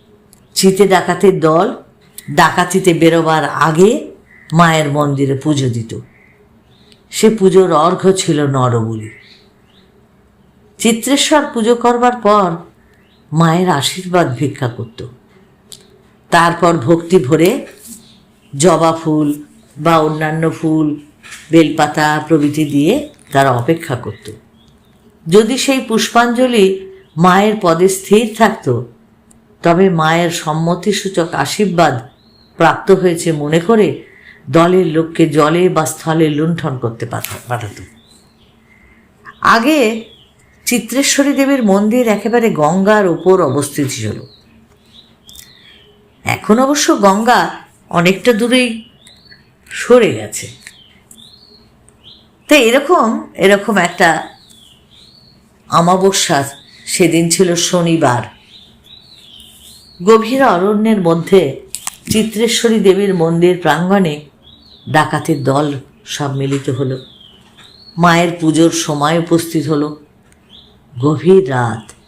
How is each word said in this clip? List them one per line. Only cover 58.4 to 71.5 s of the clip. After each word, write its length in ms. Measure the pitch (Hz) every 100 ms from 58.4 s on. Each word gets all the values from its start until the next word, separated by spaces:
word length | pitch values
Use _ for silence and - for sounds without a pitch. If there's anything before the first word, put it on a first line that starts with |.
| _ - - _ _ - _ - - - - - - - - -
গভীর 400 | 175 220 214 269
অরণ্যের 580 | 262 175 196 208 220 214
মধ্যে 600 | 165 165 165 190 147 135 - - - - -
চিত্রেশ্বরী 680 | 214 220 202 233 226 233 220
দেবীর 360 | 190 185 202 185
মন্দির 440 | 160 170 175 175
প্রাঙ্গণে 640 | 165 147 180 202 180 147 - _ _ - _ _ -
ডাকাতের 540 | 147 135 151 - 151
দল 300 | 131 135 151 139 - _ -
সব 300 | - 143 135
মিলিত 340 | 139 139 135
হলো। 280 | 120 135 131 - - - _ _ _ - - - -
মায়ের 340 | 170 170 175 170
পুজোর 320 | 156 151 165
সময় 480 | 165 - 147 143 170
উপস্থিত 480 | 165 170 - 165 143
হলো। 320 | 151 147 151 - _ _ _ _ - _ _ _ 120
গভীর 500 | 139 151 165 190
রাত, 420 | 190